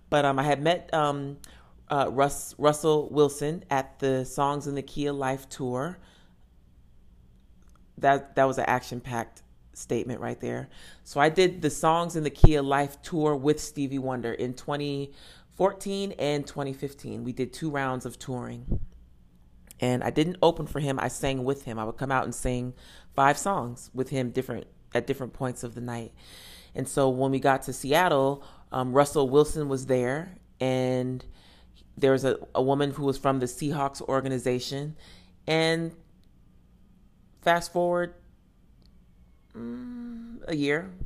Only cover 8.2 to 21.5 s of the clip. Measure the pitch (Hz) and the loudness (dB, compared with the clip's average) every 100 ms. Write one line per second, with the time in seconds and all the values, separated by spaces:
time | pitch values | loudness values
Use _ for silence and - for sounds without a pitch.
8.2 | 135 - 135 127 - 123 - 123 127 120 | 2 2 2 4 2 0 -2 -10 -6 -6
9.2 | 110 - - - - - - 120 120 120 | -6 -10 -20 -20 -20 -14 -4 -4 -4 -6
10.2 | 117 120 120 120 131 - - - - 143 | -8 -8 -8 -8 -10 -16 -20 -20 -6 4
11.2 | 151 165 185 180 151 - 160 165 170 165 | 4 6 4 4 -2 2 2 2 2 -2
12.2 | 151 - - 151 139 139 139 - - 170 | -4 6 6 6 2 0 0 -6 -6 -2
13.2 | 151 143 143 151 - - 135 135 131 123 | 0 0 0 0 -2 -6 -4 -4 -4 -4
14.2 | 117 - 127 131 - 147 147 139 139 - | -4 -4 -6 -6 -6 -6 -4 -6 -8 -12
15.2 | - - - - 185 190 202 196 196 - | -20 -20 -14 -2 -2 -2 -6 -4 -4 -2
16.2 | 143 147 143 - 139 135 139 - 117 107 | -2 -2 -4 -8 -8 -6 -10 -10 -12 -10
17.2 | 120 123 123 - 160 143 135 127 120 - | -8 -6 -6 -6 -6 -4 -2 -4 -8 -12
18.2 | - 123 120 117 120 - - - - - | -10 -8 -8 -10 -2 -2 -2 -10 -20 -20
19.2 | - - - - - - 123 123 - - | -20 -20 -20 -20 -18 -4 0 0 0 2
20.2 | 160 180 165 170 147 - 147 131 127 - | 2 4 4 2 -4 -4 -2 -2 -2 -2
21.2 | 139 135 127 | -2 -2 -2